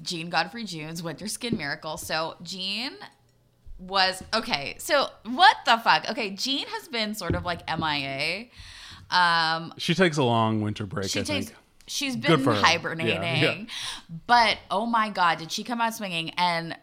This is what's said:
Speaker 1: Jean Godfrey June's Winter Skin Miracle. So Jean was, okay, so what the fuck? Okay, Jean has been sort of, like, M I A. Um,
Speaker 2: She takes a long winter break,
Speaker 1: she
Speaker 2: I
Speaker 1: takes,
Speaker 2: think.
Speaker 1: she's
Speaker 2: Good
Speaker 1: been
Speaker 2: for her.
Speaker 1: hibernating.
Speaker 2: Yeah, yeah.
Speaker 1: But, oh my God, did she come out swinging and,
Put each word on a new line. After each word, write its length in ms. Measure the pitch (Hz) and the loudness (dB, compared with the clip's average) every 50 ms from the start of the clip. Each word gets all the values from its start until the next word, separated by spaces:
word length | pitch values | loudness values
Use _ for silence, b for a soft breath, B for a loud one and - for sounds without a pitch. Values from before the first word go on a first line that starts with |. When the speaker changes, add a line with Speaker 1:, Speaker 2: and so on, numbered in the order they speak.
Speaker 1:
Jean 300 | 160 - 180 165 165 175 | -10 -8 -8 -6 -6 -2
Godfrey 320 | 175 165 165 185 - 233 233 | 0 0 0 0 -4 -10 -10
June's 400 | 190 175 156 151 156 165 170 165 | -10 -8 -10 -10 -8 -8 -8 -8
Winter 240 | 165 151 139 - 233 | -8 -8 -8 -8 -10
Skin 280 | - - - 233 240 | -8 -8 -4 -4 -2
Miracle. 420 | 202 151 139 151 160 - 160 156 170 | -2 -2 -4 -6 -6 -8 -10 -10 -8
So 380 | - - 175 160 165 160 - - | -8 -6 -4 -4 -4 -4 -6 -10
Jean 520 | 175 165 185 185 185 190 202 214 240 285 370 403 311 - _ _ _ _ _ _ _ _ _ _ _ - - - | -12 -12 -12 -10 -8 -8 -6 -6 -8 -8 -10 -14 -18 -20 _ _ _ _ _ _ _ _ _ _ _ -18 -16 -16
was, 440 | 185 185 196 196 190 190 185 - - - - | -8 0 2 4 4 4 2 -2 -4 -4 -2
okay, 420 | 226 226 233 240 143 - 92 - - | -2 0 -2 -2 -2 -4 -6 -10 -8
so 280 | - - 320 285 - - - - - | -2 2 2 2 2 0 -4 -10 -10
what 320 | 214 254 269 359 415 494 - - | -6 4 6 8 8 8 6 4
the 120 | 285 240 226 | 2 2 4
fuck? 320 | - 208 170 156 - - | 4 4 4 4 2 -2
Okay, 220 | 220 254 226 196 | -4 -4 -4 -4
Jean 340 | 196 196 - 254 269 294 392 480 | -4 -4 -4 -2 -2 -2 -4 -6
has 200 | 415 453 427 - | -8 -10 -8 -6
been 260 | 269 233 214 208 214 | -4 -4 -4 -4 -4
sort 220 | - 185 165 165 | -4 -4 -2 -2
of, 100 | 175 165 | -2 -2
like, 140 | 180 170 170 - - | -4 -6 -4 -6 -6
M 160 | 160 165 160 | -4 -2 0
I 140 | 156 147 143 | 0 0 0
A. 1200 | 139 139 135 135 147 160 170 196 240 247 _ - - - - - - - - - - - - | -2 -4 -4 -4 -2 -2 -4 -4 -8 -12 _ -20 -20 -20 -18 -18 -18 -18 -18 -20 -6 0 4
Um, 580 | 180 180 170 170 165 165 160 160 165 165 165 - - | 4 6 6 6 4 4 2 0 -2 -4 -8 -10 -4
Speaker 2:
She 160 | - - 170 | -2 0 4
takes 240 | 170 190 180 147 147 | 4 4 4 4 4
a 60 | 135 | 4
long 380 | 120 117 113 113 110 110 107 | 4 4 4 4 4 2 2
winter 240 | 104 104 104 - 107 | 0 -2 -2 -4 -8
break, 240 | 95 - 104 95 95 | -6 -4 -4 -4 -2
Speaker 1:
she 100 | - 104 | -2 -2
Speaker 2:
I 40 | 101 | -2
Speaker 1:
takes, 220 | - 302 277 - - | -2 -2 -4 -4 -6
Speaker 2:
think. 100 | - - _ _ _ _ - - | -10 -18 _ _ _ _ -14 -8
Speaker 1:
she's 280 | - - 285 269 254 | -6 -4 -4 -2 -4
Speaker 2:
Good 120 | 226 233 285 | 0 2 4
Speaker 1:
been 160 | 160 156 269 | 4 4 4
Speaker 2:
for 120 | - 110 | 4 4
her. 60 | - | 4
Speaker 1:
hibernating. 600 | - 165 165 170 165 170 - 165 165 165 165 165 | 6 4 4 2 0 -4 -6 -4 -2 -2 -2 -2
Speaker 2:
Yeah, 320 | - 170 165 156 165 139 - 170 | -2 -2 0 2 2 0 0 -2
yeah. 40 | 214 B B B B B B B B B 165 160 - | -8 B B B B B B B B B -14 -10 2
Speaker 1:
But, 320 | - 240 240 226 208 185 - - - | 4 6 6 6 6 2 0 -4 -4
oh 140 | 165 190 226 | -2 -2 0
my 240 | 240 233 226 214 214 | 0 0 0 0 0
God, 280 | 196 190 180 170 165 160 | 0 2 4 4 2 2
did 140 | 165 165 | -2 -6
she 120 | - - 208 | -8 -8 -6
come 160 | 233 247 233 | -6 -4 -2
out 140 | 233 226 226 | -2 -2 -2
swinging 380 | 220 214 190 175 165 165 165 | -4 -6 -4 -4 -4 -4 -4
and, 440 | - - 180 175 175 165 170 165 - - | -2 0 0 2 0 0 -2 -6 -10 -12